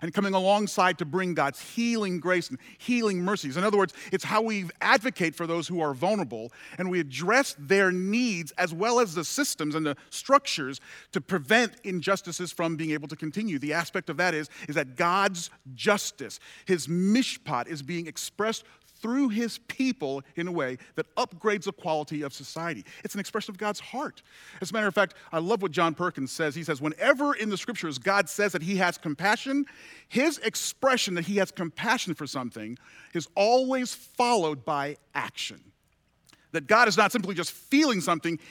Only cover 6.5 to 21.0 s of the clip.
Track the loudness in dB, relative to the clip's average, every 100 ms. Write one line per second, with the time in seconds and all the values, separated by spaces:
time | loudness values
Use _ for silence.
6.5 | -14 -16 -8 -2 -2 -2 -2 2 4 2
7.5 | -2 2 4 4 2 0 0 0 -2 -4
8.5 | -2 -2 0 2 4 2 0 -4 -2 -2
9.5 | -2 -2 0 -2 -4 -8 -8 4 4 4
10.5 | -4 -4 -8 -14 -20 -6 -6 -2 -2 4
11.5 | 4 4 -2 -6 -4 0 -2 -2 -8 -8
12.5 | -4 -2 -2 -2 -4 -6 -10 -8 -4 -2
13.5 | -2 0 -2 -2 -4 -4 -2 0 0 -4
14.5 | -10 -6 -2 -2 0 2 4 2 0 -10
15.5 | -14 -18 -4 2 2 0 -8 -12 -14 -18
16.5 | -10 -2 -2 0 0 4 4 2 -4 -4
17.5 | -2 -2 -8 -8 -8 -8 -10 -10 -4 -4
18.5 | -4 -8 _ _ _ -2 2 2 0 -2
19.5 | -4 -8 -2 -2 -2 -4 -6 -8 -6 -4
20.5 | -2 -2 -4 -10 -8